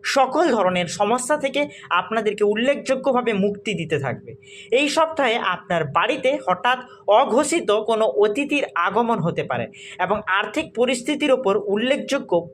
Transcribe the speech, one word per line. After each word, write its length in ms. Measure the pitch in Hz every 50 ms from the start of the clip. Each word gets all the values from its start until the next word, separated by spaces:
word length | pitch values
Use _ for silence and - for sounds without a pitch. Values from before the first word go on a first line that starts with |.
| - -
সকল 360 | - 269 262 254 - 302 349 330
ধরনের 380 | 233 220 185 185 185 180 180 160
সমস্যা 460 | - - 208 208 233 254 247 - 302
থেকে 260 | 294 277 269 262 277 294 294 - - - -
আপনাদেরকে 520 | 165 175 180 - 220 226 214 214 202 208 208
উল্লেখযোগ্যভাবে 880 | 208 208 214 240 269 285 - - - 262 254 - 277 247 247 240 226 220
মুক্তি 380 | 190 196 208 208 208 - 233 196
দিতে 220 | 165 165 147 160 139
থাকবে। 320 | 127 131 117 104 - - 110 - - - - - - -
এই 140 | 226 262 294 294
সপ্তাহে 480 | 294 320 320 320 320 302 277 240 226 233 220
আপনার 360 | 196 180 175 - - 180 165 160 139
বাড়িতে 400 | 139 165 185 226 302 - - 254 285 302
হঠাৎ 360 | - 185 180 180 - 247 254 247 - - - - - -
অঘোষিত 600 | 202 226 277 220 208 262 302 - 320 339 - - 208 220 214
কোনো 180 | 226 226 214 220 220 - 208
অতিথির 460 | 208 214 208 - 233 - 294 285 - - - 165
আগমন 400 | 175 - 185 214 240 226 233 208
হতে 220 | 151 170 - - 139
পারে 220 | - 131 120 117 - - - - - - -
এবং 160 | 180 180 - 208 - -
আর্থিক 360 | 185 196 214 214 - 302 320 - -
পরিস্থিতির 580 | 220 247 247 269 240 - - 302 - 294 285
ওপর 220 | 262 247 254 - 196 214 -
উল্লেখযোগ্য 640 | 202 196 214 233 254 285 285 - - 262 277 - - 180 170 170 165